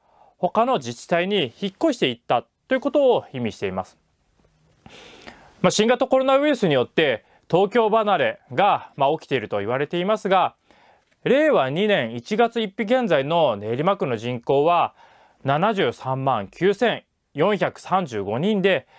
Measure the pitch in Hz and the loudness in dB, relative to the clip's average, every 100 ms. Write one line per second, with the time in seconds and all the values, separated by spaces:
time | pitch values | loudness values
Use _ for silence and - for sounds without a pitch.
0 | _ _ - - 175 214 247 233 117 117 | _ _ -20 -6 -2 0 0 0 -4 -12
1 | - 170 185 208 120 - 196 - 330 247 | -2 -2 0 -2 -2 -6 -10 -2 -2 0
2 | 135 233 - 240 - _ - 262 277 294 | -4 -4 -2 -2 -2 _ -4 -4 0 2
3 | 262 208 - 131 113 - 98 92 - _ | 2 2 -2 -6 -6 -4 -6 -6 -10 _
4 | _ _ _ _ _ _ _ _ - - | _ _ _ _ _ _ _ _ -20 -20
5 | - - - - - - 180 - 220 247 | -20 -20 -20 -20 -20 0 0 2 2 2
6 | 262 262 269 269 302 269 180 135 117 - | 2 2 4 2 2 2 2 2 2 0
7 | 147 110 _ _ - 170 196 240 214 220 | 0 0 _ _ -2 2 2 2 2 2
8 | 208 175 113 - _ 127 196 143 - - | 2 0 0 -2 _ 0 2 0 -4 -2
9 | 139 156 - 131 104 104 101 131 147 175 | 0 0 -4 -4 -2 -4 -2 -4 -4 -4
10 | 185 214 190 185 139 _ _ _ _ _ | -2 -4 0 0 0 _ _ _ _ _
11 | _ _ 160 269 311 190 131 156 214 180 | _ _ 0 2 2 2 0 -2 0 0
12 | 113 120 - 214 233 233 208 - 208 254 | -2 -8 -6 0 0 0 -6 -6 -2 0
13 | 226 147 139 170 143 104 104 123 175 196 | 2 0 2 2 2 0 -4 -2 -2 -2
14 | 160 113 120 123 - 139 160 170 117 _ | -4 -4 -6 -8 0 2 2 2 -2 _
15 | - _ _ _ 135 147 208 196 127 - | -20 _ _ _ -2 0 0 0 -2 -2
16 | 131 131 135 113 98 - 185 196 226 143 | -8 -4 -2 -2 -6 -2 -2 0 -2 -2
17 | _ _ _ 143 190 202 147 - - 190 | _ _ _ -2 0 0 -4 -6 -4 -4
18 | 156 107 98 117 196 202 190 151 _ | -2 -6 -4 -2 -2 0 0 0 _